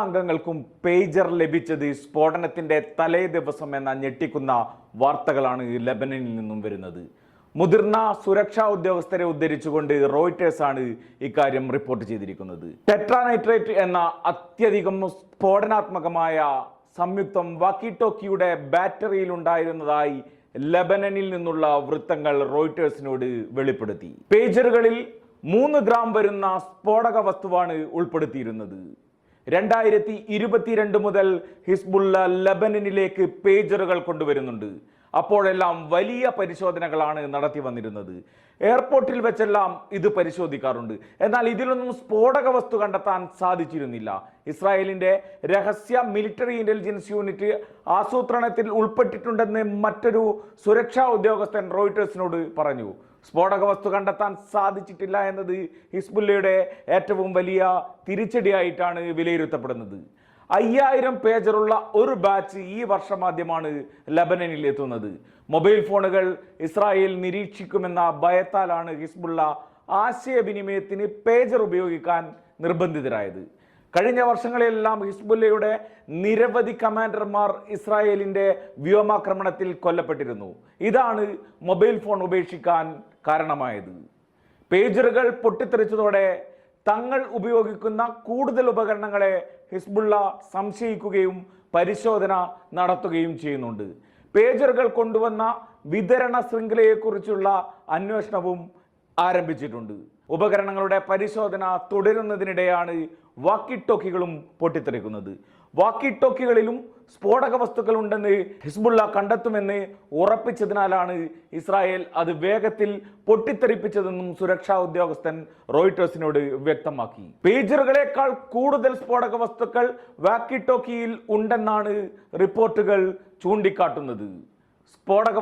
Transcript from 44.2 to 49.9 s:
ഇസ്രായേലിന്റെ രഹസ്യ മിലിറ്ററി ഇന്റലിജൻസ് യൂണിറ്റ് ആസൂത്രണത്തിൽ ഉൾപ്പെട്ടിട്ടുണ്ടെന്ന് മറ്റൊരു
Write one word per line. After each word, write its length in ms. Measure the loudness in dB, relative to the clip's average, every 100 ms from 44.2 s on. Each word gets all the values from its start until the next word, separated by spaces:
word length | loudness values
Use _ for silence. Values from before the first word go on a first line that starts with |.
| -10 _ -12
ഇസ്രായേലിന്റെ 600 | -2 0 2 0 0 2 2 -2 -10 0
രഹസ്യ 500 | 0 0 -4 -2 0 0 -2
മിലിറ്ററി 400 | -4 -4 -4 -2
ഇന്റലിജൻസ് 500 | -2 -2 -4 -8 -6
യൂണിറ്റ് 380 | -6 -4 -2 -2 -2 -6 -10 0 0
ആസൂത്രണത്തിൽ 680 | 2 -2 0 0 0 -2 -2 0
ഉൾപ്പെട്ടിട്ടുണ്ടെന്ന് 840 | 0 2 0 -2 -4 0 0 0 -2 -2
മറ്റൊരു 380 | -2